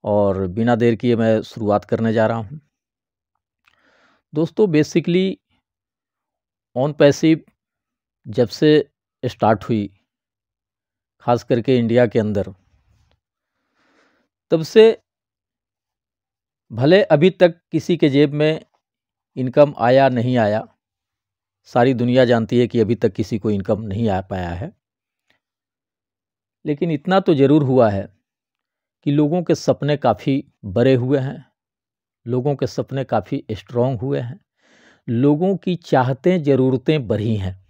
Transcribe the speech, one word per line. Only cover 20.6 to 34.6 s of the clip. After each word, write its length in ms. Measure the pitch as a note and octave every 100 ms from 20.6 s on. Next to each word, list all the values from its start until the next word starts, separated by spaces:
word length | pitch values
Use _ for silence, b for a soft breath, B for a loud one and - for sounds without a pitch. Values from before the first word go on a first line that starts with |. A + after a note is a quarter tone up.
| - _ _ _ _ _ _ _ _ _
सारी 300 | _ B2+ B2
दुनिया 300 | B2 B2 B2+
जानती 340 | B2 A#2+ A2+ A#2+
है 80 | A#2+
कि 140 | A#2+
अभी 140 | G#2
तक 180 | A2 A2
किसी 260 | F#2+ A2 A2
को 120 | A2+
इनकम 320 | G2+ F#2+ G#2
नहीं 260 | A2 G2 A2+
आ 120 | F#2+
पाया 300 | F#2+ F#2+ F2+
है, 220 | F2 D#3+ _ _ _ _ _ _ _ _ _ _ _ _ _ _ _ _ _ _ _
लेकिन 260 | - D3 E3+
इतना 300 | D3+ - F#3+
तो 140 | F#3+
ज़रूर 280 | D3 C3+ D3+
हुआ 260 | C3+ C3 A2+
है 180 | G2 - _ _ _ _ _ _ _ _ _ -
कि 40 |
लोगों 320 | D3 D3+ F3+
के 120 | E3+
सपने 420 | D#3+ - B2 C#3+ D3
काफ़ी 480 | B2+ G#2+ - C3+ - _ G2+
बड़े 280 | G2 B2+
हुए 240 | C3 B2+ C#3
हैं, 260 | C3 D#3 - _ _ _ _ _ _ _ A#2
लोगों 280 | B2 C3 C#3
के 100 | B2+
सपने 380 | - B2+ C3+
काफ़ी 400 | B2+ A#2 - C3+ -
स्ट्रॉन्ग 480 | G#2+ - A#2+ B2 B2+
हुए 200 | B2+ C#3
हैं, 180 | B2 C3 _ b